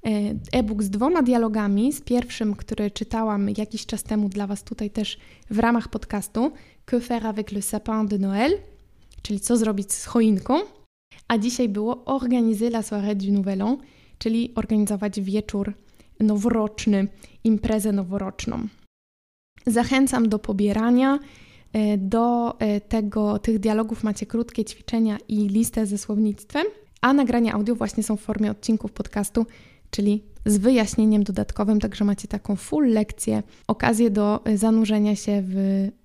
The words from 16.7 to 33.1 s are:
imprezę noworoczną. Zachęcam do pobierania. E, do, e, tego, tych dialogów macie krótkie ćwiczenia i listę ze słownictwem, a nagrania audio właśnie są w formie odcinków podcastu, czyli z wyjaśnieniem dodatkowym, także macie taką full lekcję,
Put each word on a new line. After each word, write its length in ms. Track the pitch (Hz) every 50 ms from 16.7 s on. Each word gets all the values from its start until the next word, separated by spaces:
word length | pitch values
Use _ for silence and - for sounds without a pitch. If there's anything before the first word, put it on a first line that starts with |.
| 214 - - - 202 196 190 202 - - - - - - -
imprezę 480 | 220 220 208 214 214 220 220 196 220
noworoczną. 760 | 208 196 190 175 190 202 196 190 190 - - - - - - 214 - _ - _ _ _ _ _ _ _ _ _ _ _ _ _ _ - _
Zachęcam 640 | 254 220 233 240 247 269 262 277 262 - 233 226 226
do 100 | 214 214
pobierania. 800 | - - 214 190 202 208 202 214 220 240 247 247 262 269 277 285 285 - - - - - - - - - _
E, 240 | 214 214 208 208 202
do, 600 | 190 190 214 226 233 240 240 240 233 233 - -
e, 220 | 226 214 208 202
tego, 580 | - - - 220 214 208 202 220 208 208 208 208
tych 200 | - - 226 214
dialogów 440 | 190 220 214 214 226 214 233 - -
macie 220 | 214 202 - 220
krótkie 400 | - - 226 233 233 - - 214
ćwiczenia 520 | - - - - - - 226 226 220 208 208 - _
i 200 | 220 208 208 202
listę 380 | 196 220 233 226 - 233 220
ze 120 | 202 202 202
słownictwem, 680 | - - 214 208 220 214 202 - - - - 285 330 427 415 - - _ _ _
a 120 | - 247 277
nagrania 400 | 285 277 240 247 240 233 220 -
audio 220 | 202 208 208 240
właśnie 280 | 226 233 202 - - 208
są 140 | - 214 208
w 40 |
formie 300 | - - 214 202 214 208
odcinków 400 | 214 - - - 220 214 - 208
podcastu, 540 | - - 202 - - 208 202 - - - 226 - - - - - - _ _ -
czyli 320 | - - 202 208 208 214 208 - - - -
z 120 | 214 208 208
wyjaśnieniem 680 | 190 240 262 240 214 202 - - 214 214 214 208 208
dodatkowym, 560 | - 190 - 208 - - - 214 202 220 208
także 260 | 208 214 196 - 208
macie 220 | 202 202 196 - -
taką 280 | - 202 - - 202
full 320 | 185 - - - 302 302 254 226
lekcję, 500 | 214 214 208